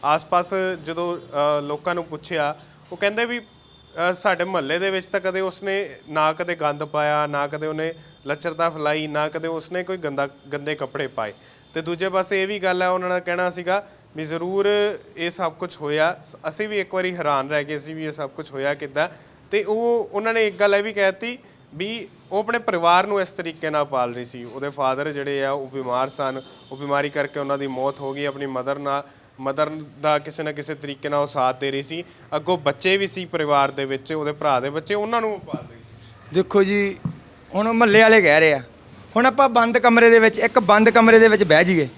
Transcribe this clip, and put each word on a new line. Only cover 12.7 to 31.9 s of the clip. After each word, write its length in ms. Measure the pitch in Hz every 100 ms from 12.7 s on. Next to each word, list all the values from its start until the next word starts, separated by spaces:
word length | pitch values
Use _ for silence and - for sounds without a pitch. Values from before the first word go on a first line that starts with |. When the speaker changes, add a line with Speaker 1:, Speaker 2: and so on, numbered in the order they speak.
| 180
Speaker 1:
ਹੈ, 80 | 180
ਉਹਨਾਂ 200 | 185 180
ਦਾ 100 | 180
ਕਹਿਣਾ 300 | 175 175 180
ਸੀਗਾ 380 | 175 175 196 202 - _ 156
ਵੀ 100 | 156
ਜ਼ਰੂਰ 420 | 165 175 196 202 208 208 196 - -
ਇਹ 140 | 170
ਸਭ 220 | 170 170
ਕੁਛ 280 | - 180 -
ਹੋਇਆ। 360 | 151 151 156 -
ਸ-, 120 | - - 156
ਅਸੀਂ 200 | 156 214
ਵੀ 100 | 208
ਇੱਕ 140 | 185
ਵਾਰੀ 220 | 185 180 180
ਹੈਰਾਨ 340 | 151 143 135
ਰਹਿ 140 | 151
ਗਏ 160 | 143 151
ਸੀ 140 | 143
ਵੀ 120 | 160 156
ਇਹ 60 |
ਸਭ 180 | 147 139
ਕੁਛ 220 | 151 156
ਹੋਇਆ 220 | 135 139
ਕਿੱਦਾਂ। 360 | 143 147 135 170 - - - -
ਤੇ 120 | 202
ਉਹ, 460 | 196 214 233 233 208
ਉਹਨਾਂ 200 | 196 220
ਨੇ 140 | 226 220
ਇੱਕ 120 | 185
ਗੱਲ 160 | 202 202
ਇਹ 80 |
ਵੀ 100 | 208
ਕਹਿ 120 | 202 190
ਦਿੱਤੀ 320 | 190 233 247 - _ _ 147
ਵੀ 320 | 196 233 190 - -
ਉਹ 80 | 190
ਆਪਣੇ 200 | 214 233
ਪਰਿਵਾਰ 480 | 220 185 170 175 196
ਨੂੰ 140 | 202
ਇਸ 100 | 180
ਤਰੀਕੇ 380 | - 170 156 160
ਨਾਲ 160 | 151 147
ਪਾਲ 280 | 131 123
ਰਹੀ 120 | 120 120
ਸੀ। 180 | 123
ਉਹਦੇ 260 | 120 127 143
ਫਾਦਰ 420 | 139 131 131 147
ਜਿਹੜੇ 340 | 143 139 139 135
ਆ 60 |
ਉਹ 160 | 143 135
ਬਿਮਾਰ 420 | 135 127 123 135
ਸਨ, 320 | 135 135 131 131 - -
ਉਹ 60 | 135
ਬਿਮਾਰੀ 320 | 143 143 143
ਕਰਕੇ 300 | 147 139 147
ਉਹਨਾਂ 180 | 139 139
ਦੀ 100 | 139
ਮੌਤ 320 | 127 135 139
ਹੋ 140 | 139
ਗਈ। 120 | 139 143
ਆਪਣੀ 200 | 139 139
ਮਦਰ 340 | 131 127 139
ਨਾਲ, 240 | 143 139 - - _ -
ਮਦਰ 320 | 135 135 151 156 147 -
ਦਾ 180 | 151 147
ਕਿਸੇ 240 | 147 147
ਨਾ 80 | 151
ਕਿਸੇ 240 | 147 139 147
ਤਰੀਕੇ 340 | 143 139 147
ਨਾਲ 100 | 147
ਉਹ 80 | 143
ਸਾਥ 320 | 143 127 127
ਦੇ 120 | 139
ਰਹੀ 120 | 135
ਸੀ, 200 | 135